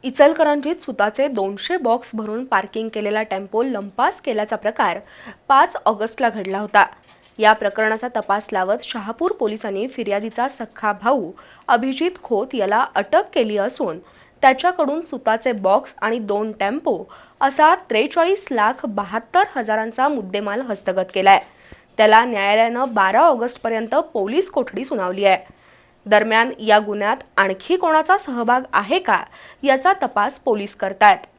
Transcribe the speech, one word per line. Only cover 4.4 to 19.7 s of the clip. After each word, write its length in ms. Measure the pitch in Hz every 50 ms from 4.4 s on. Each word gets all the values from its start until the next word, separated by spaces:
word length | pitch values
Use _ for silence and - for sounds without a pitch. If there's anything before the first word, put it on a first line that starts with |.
| 214 208 233
प्रकार 420 | 208 - 208 220 - 233 196 170 185 - - - - - - - _ _ _
पाच 280 | 269 269 311 349 - - -
ऑगस्टला 440 | - 220 202 214 226 226 - 262 233
घडला 280 | 226 220 190 190 190 196
होता. 280 | 208 208 - 208 196 - - _ _ _ _ _ _ _ _ -
या 140 | 214 214 220
प्रकरणाचा 560 | 214 220 202 196 - 220 220 220 220 247 247
तपास 400 | 247 226 202 - 196 208 214 - -
लावत 240 | 190 185 185 202 247 -
शहापूर 480 | - - 240 202 208 233 - 330 359
पोलिसांनी 580 | 403 - 254 214 214 220 - 220 196 196 214 262
फिर्यादीचा 600 | 262 - 233 208 196 202 208 226 214 - 240 269
सख्खा 440 | 277 - 240 - _ - - 214 208
भाऊ 400 | 202 202 226 269 269 196 160 - - - - - - _ -
अभिजित 420 | 262 233 233 262 262 269 320 359 359 - -
खोत 320 | - 240 196 220 262 -
याला 320 | 240 202 190 208 220 254 - -
अटक 280 | - 202 - - 330 427 - -
केली 220 | 311 233 214 208
असून, 420 | 208 196 233 254 - 285 196 156 - - _ _ - - _ _ _ -
त्याच्याकडून 580 | 269 262 262 - 349 359 359 320 269 285 320
सुताचे 520 | 339 - - 254 - 226 220 226 - 262 240
बॉक्स 420 | 208 190 190 190 - 269 - - - -
आणि 160 | 220 226 240
दोन 340 | 220 202 208 202 214 220 214
टेम्पो 520 | - 196 202 220 302 339 320 226 165 190 - - - - _ _ _
असा 340 | - 269 269 - 302 311 349
त्रेचाळीस 720 | 370 - _ 226 220 226 302 - 349 330 349 392 403 - -
लाख 360 | 277 226 208 214 262 262 -
बहात्तर 580 | 240 208 202 202 180 190 226 233 - - 349 403 403 -
हजारांचा 520 | 277 233 208